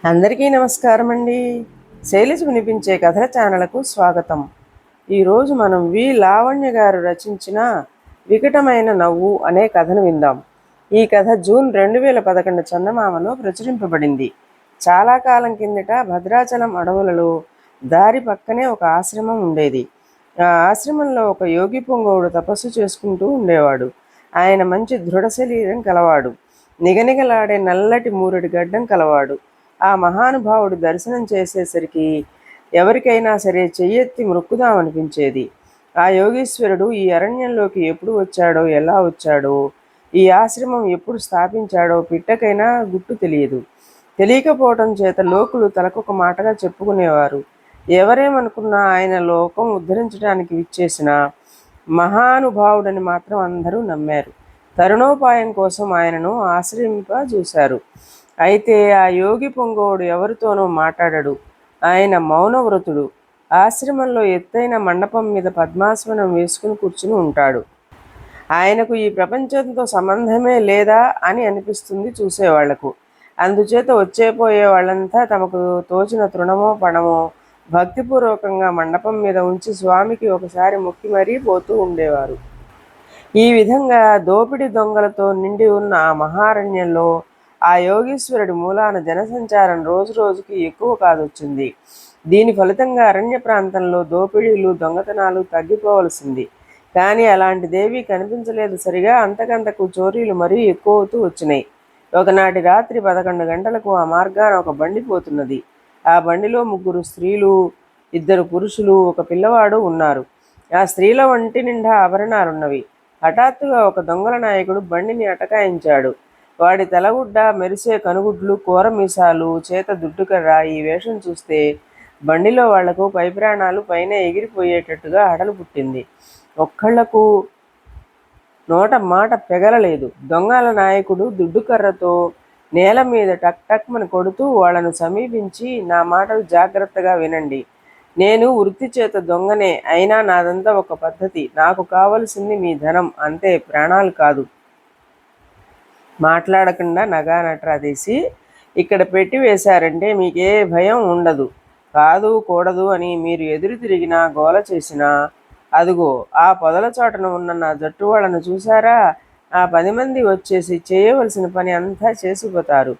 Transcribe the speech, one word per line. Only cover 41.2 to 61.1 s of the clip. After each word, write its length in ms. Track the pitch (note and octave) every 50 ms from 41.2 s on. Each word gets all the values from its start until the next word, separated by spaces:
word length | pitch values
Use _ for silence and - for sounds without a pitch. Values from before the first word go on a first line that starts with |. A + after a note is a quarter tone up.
| - - F#3+ F3 F3 F#3 G3+ A3 A3 G3 F#3+ F3 E3+ E3+ E3+ E3+
పిట్టకైనా 760 | E3+ E3+ E3+ E3+ - - A3+ A3+ A3 G#3+ G3+ G3+ G#3+ A#3 A#3+ A#3+
గుట్టు 340 | A3+ F#3+ F3+ F#3+ F#3 - B3
తెలియదు. 480 | G#3 F#3+ E3+ D#3 D3 C#3+ B2 C3+ B2+ A#2 _ _ _ _ _ _ _ _ _ _ -
తెలియకపోవటం 720 | G3 G#3 B3 C4+ C4 D#4+ D4+ C4 C4 A#3+ A#3 A3+ A3 A3 G#3+
చేత 280 | G3 G3 F#3 F#3 -
లోకులు 460 | F#3+ F3 F3+ G3 A#3 A#3+ - B3 G#3+
తలకొక 440 | G3+ G3+ F#3+ F3+ F#3 F3+ A3 G#3+ -
మాటగా 400 | G3 F#3+ F3 F3 F3 F3+ G3+ A3
చెప్పుకునేవారు. 920 | A3 G#3+ - F3 F3 _ G3 G#3 G3+ F#3+ F3+ E3 D#3 D3 C#3+ C#3 C#3 C#3 C#3+ _ _ _ _ _ _ _ _ -
ఎవరేమనుకున్నా 880 | E3+ F#3 F#3+ G#3 A#3+ C4 C#4 C#4+ C#4 C4 A#3+ A3+ - A3+ G#3+ A3 G#3
ఆయన 420 | G3+ G3+ F#3+ F#3 F#3 F#3+ F#3+ F#3 F3+
లోకం 560 | F3 E3+ E3+ E3+ E3+ F3 _ G#3 A3+ A3+ G#3
ఉద్ధరించడానికి 800 | F#3+ E3 E3+ F#3+ A3 A#3 A3 G3+ G3 G#3 G#3 G3 F#3 F3 F3 E3+
విచ్చేసిన 720 | E3 E3+ _ - F3+ F3+ E3 - - D3+ D3 D3 D3 C#3+ C#3+ - _ _ _ _ _ _ _ _ _ _ E3
మహానుభావుడని 1120 | D#3+ E3+ F3 F#3 G3+ A3 A#3+ B3 B3+ C4 C4 B3+ G#3 G#3 G#3 G#3 G#3 G#3 G3+ G3 G3 F#3+
మాత్రం 400 | F#3 F3+ F3 F3 _ - G#3 G3+
అందరూ 420 | F#3 F3 F3+ F3 E3 E3+ F#3 A3+
నమ్మారు. 500 | A#3 G3 D#3+ D3+ D3+ D3+ D3+ D3 C#3 - - _ _ _ _ _ _ _ _
తరుణోపాయం 760 | - F3 F#3 G#3 A3+ B3+ C#4 C#4+ C#4 C#4 B3 A#3+ A#3 A3+ A3
కోసం 420 | G#3 G3 F#3+ F#3 F#3 - G#3 G3+ F3+
ఆయనను 480 | E3+ E3+ E3+ E3 D#3+ E3 F#3 A3 A#3+
ఆశ్రయింప 640 | G#3 F3+ E3+ F3 F3 - A3 A3+ A#3+ A3 A3 G#3 F#3+ F#3 G3+ B3+ C#4+ B3+ A3+
చూశారు. 440 | G3 E3+ - - D#3+ C#3+ C3 C3 A2 - _ _ - _ _ - _ _ _ _ -
అయితే 520 | E3 F3+ G3+ G#3 G#3 A3+ A3 G#3 G#3 G3+
ఆ 160 | G3+ G3 F#3
యోగి 400 | F#3 F3+ F3+ F#3 G3+ A3 A3 C4+
పొంగవుడు 560 | C#4 - B3+ A#3+ A3+ A3 G#3 G3+ G3+ G3 F#3+ F3+
ఎవరితోనూ 640 | F3 E3+ F3 F#3+ G#3+ A3+ - A3+ A3 G3+ G3 G3
మాట్లాడడు. 720 | F3+ E3 D#3 D#3 D#3+ D#3+ - E3+ E3+